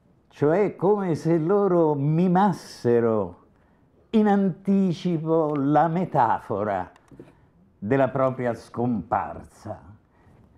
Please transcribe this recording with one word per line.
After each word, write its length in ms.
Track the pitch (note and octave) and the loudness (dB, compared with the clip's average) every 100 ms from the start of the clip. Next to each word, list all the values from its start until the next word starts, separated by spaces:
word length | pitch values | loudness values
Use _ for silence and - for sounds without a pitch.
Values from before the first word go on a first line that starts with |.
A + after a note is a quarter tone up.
| _ _ _ | _ _ _
cioè 480 | - C#3+ F#3 F#3+ - | -2 0 2 0 0
come 400 | F3 G#3 F#3 C#3+ | 0 0 0 -2
se 240 | D#3+ E3 | 0 0
loro 560 | D#3+ G3+ G3+ F3 D#3 C#3+ | 2 0 2 2 2 0
mimassero 1500 | D3 D#3+ F#3 F3+ G3+ D3+ - - A#2+ A#2 A#2 A2 F2+ - _ _ _ _ _ _ _ | 0 2 2 2 2 0 -10 -4 0 2 2 0 -4 -10 _ _ _ _ _ _ _
in 160 | A3 G#3+ | 2 2
anticipo 1300 | G3+ G3 - G3+ G3 F#3+ D#3 F3+ D#3+ D#3+ E3 D3+ D3+ | 2 0 -2 0 0 0 -2 -4 -4 0 0 0 -2
la 320 | C#3 D3 E3 | 2 2 2
metafora 1040 | E3+ F3+ C#3+ A#2 F#2 - G2+ G#2 F#2+ F2+ - _ - - _ _ _ _ _ | 0 -2 0 2 0 -4 -4 -2 -4 -6 -16 _ -20 -20 _ _ _ _ _
della 300 | G2+ C3+ C3 | -2 0 0
propria 440 | C3 C3 B2+ B2 | 0 -2 -2 -6
scomparsa, 1300 | A2 - A2 B2 G#2+ E2 G2+ D#2 E2+ - - G#2+ G2 F#2 A2 _ _ _ - _ | -6 -10 -6 -4 -4 -4 -4 -4 -10 -18 -18 -16 -16 -18 -20 _ _ _ -20 _